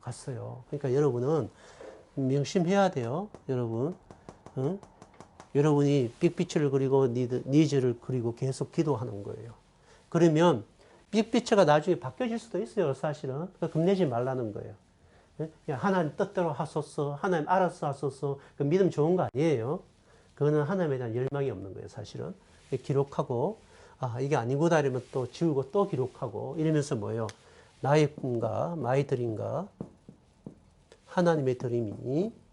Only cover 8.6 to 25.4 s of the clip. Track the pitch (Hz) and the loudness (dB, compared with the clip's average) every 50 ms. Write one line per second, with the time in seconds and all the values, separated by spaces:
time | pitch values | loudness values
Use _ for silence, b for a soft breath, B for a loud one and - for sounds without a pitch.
8.6 | 135 - - 170 160 151 139 110 107 110 107 101 101 - - 113 110 113 - - | -6 -6 -2 -2 0 0 0 -2 -4 -8 -8 -10 -10 -12 -12 -12 -14 -16 -18 -20
9.6 | _ _ _ b b b b b b b - 165 170 165 151 156 175 175 147 107 | _ _ _ b b b b b b b 2 4 6 6 6 6 6 6 4 2
10.6 | 104 - _ b b b b b b b - 220 214 - - 240 233 - 233 202 | -2 -10 _ b b b b b b b 0 0 0 2 0 0 2 4 6 6
11.6 | 185 147 147 156 151 190 170 - - 131 - - 254 226 226 226 - - - 180 | 8 8 6 4 6 2 0 0 -2 -10 -6 -4 -4 -4 -4 -6 -8 -6 -6 -6
12.6 | 220 226 - 208 175 143 131 - - 156 143 - - 135 127 143 175 190 - - | -6 -4 -2 0 0 0 0 -2 -2 -6 -4 -4 -6 -6 -6 -6 -8 -10 -8 -6
13.6 | 175 160 - 156 165 185 202 185 180 139 117 117 123 131 131 127 120 107 101 - | -6 -2 0 2 2 2 4 2 2 0 0 0 -2 -2 -2 -4 -4 -6 -6 -8
14.6 | - 104 104 - _ b b b b b b b b b b - 156 156 - - | -12 -14 -16 -18 _ b b b b b b b b b b -8 -8 -8 -8 -14
15.6 | - - 143 120 165 202 190 185 165 143 - - 202 190 - 190 175 165 147 - | -10 -8 -6 -2 0 0 2 2 0 -2 -2 -2 -4 -2 0 -2 -2 -2 -2 -4
16.6 | 165 - - 160 143 - - - 147 143 143 143 - - - 160 147 - 180 190 | -6 -6 -4 -6 -6 -6 -4 -4 -4 -4 -4 -4 -2 -2 0 0 0 0 2 2
17.6 | 185 170 175 - 170 147 131 - - 139 - - 147 139 139 139 B B B - | 2 2 0 -2 -4 -4 -4 -4 -4 -6 -6 -4 -6 -6 -6 -6 B B B -2
18.6 | 143 143 170 190 196 165 - 151 147 165 185 180 143 107 - 123 156 165 143 113 | -2 2 4 4 4 2 2 2 2 2 2 2 0 -2 0 0 2 2 2 0
19.6 | 110 127 160 185 - - _ b b b b b b b b - 143 147 151 151 | 0 -2 -4 -6 -8 -14 _ b b b b b b b b 0 0 2 2 2
20.6 | 147 143 202 185 175 151 135 127 123 113 110 123 131 131 143 139 139 131 104 92 | 2 0 0 0 0 0 0 -2 -4 -4 -2 -2 -2 -2 -2 -2 -2 -2 -4 -6
21.6 | 98 98 95 - 95 101 - - - - - - 60 165 196 b b b b b | -8 -10 -12 -12 -14 -14 -12 -14 -14 -12 -10 -10 -10 -10 -10 b b b b b
22.6 | b b 139 127 - - 139 139 143 139 - - 147 - 127 117 139 190 220 - | b b -6 -6 -2 0 0 0 0 0 -2 -4 -4 -2 -2 -2 -2 -2 -4 -6
23.6 | B B B B B B B B 131 123 113 123 135 139 151 131 113 120 131 143 | B B B B B B B B -6 -6 -4 -4 -2 0 0 0 0 0 0 2
24.6 | 160 175 170 156 143 135 127 123 123 - - 135 123 123 - - | 2 4 4 4 2 2 -2 -4 -8 -6 -4 -4 -4 -4 -4 -2